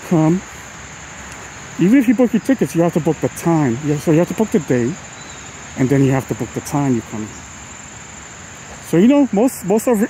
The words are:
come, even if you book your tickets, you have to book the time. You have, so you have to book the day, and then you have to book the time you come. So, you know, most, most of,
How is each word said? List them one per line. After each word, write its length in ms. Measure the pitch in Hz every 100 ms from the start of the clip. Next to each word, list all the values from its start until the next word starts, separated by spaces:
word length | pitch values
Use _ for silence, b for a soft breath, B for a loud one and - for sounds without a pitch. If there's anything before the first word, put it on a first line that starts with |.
| -
come, 320 | 165 156 185 - - - - - - - - - - - - - -
even 180 | 175 277
if 100 | 247
you 60 |
book 180 | 226 240
your 120 | 220
tickets, 320 | - 262 160 165
you 80 |
have 100 | 170
to 60 | 165
book 180 | 156 143
the 80 | 127
time. 420 | - 170 165 135 117
You 100 | 147
have, 80 | 151
so 80 | 170
you 80 | 156
have 80 | 175
to 80 | 180
book 160 | 214
the 80 | 202
day, 340 | 147 127 120 185 - - - - - - - -
and 120 | 127
then 140 | 139
you 80 | 135
have 160 | 135 -
to 80 | 117
book 140 | 117
the 80 | 123
time 320 | - 143 139
you 80 | 117
come. 260 | - 107 107 - - - - - - - - - - - - - - - -
So, 120 | 160
you 100 | 240
know, 200 | 285 254
most, 340 | 196 254 - 185
most 220 | 220 262
of, 160 | 214